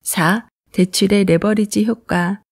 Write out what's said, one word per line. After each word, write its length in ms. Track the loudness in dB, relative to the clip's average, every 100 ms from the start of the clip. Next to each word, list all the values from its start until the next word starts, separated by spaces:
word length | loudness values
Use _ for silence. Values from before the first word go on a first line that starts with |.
사, 460 | -6 -2 0 -2 -6 _ _
대출의 520 | -2 0 0 2 2
레버리지 600 | 2 2 2 0 0 0
효과 560 | -2 -4 -4 -2 -2 -6 _